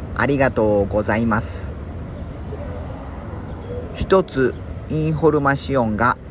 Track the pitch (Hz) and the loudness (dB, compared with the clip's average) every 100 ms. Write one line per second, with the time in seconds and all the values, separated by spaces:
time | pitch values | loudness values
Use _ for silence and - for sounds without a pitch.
0 | - - 131 139 131 113 107 104 101 101 | -6 0 2 4 4 4 4 4 4 2
1 | 104 110 117 110 - - - - - - | 2 2 4 2 0 -6 -8 -8 -10 -10
2 | - - - - - 131 - - - - | -10 -10 -10 -10 -10 -8 -8 -8 -8 -10
3 | - - - - - - - - - - | -10 -10 -10 -10 -8 -10 -8 -8 -8 -4
4 | - 190 180 135 127 - - - - 156 | 4 4 4 2 0 0 -10 -10 -4 -2
5 | 156 151 160 151 139 139 - 135 113 107 | 0 4 4 4 2 2 0 0 2 2
6 | 120 - - | 2 0 -4